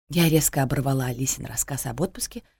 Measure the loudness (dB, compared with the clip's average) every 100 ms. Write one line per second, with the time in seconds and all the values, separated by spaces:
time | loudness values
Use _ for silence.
0 | -4 2 6 6 4 2 0 0 0 0
1 | -2 -2 -4 -4 -6 -6 -6 -6 -6 -4
2 | -4 -4 -10 -10 -18 _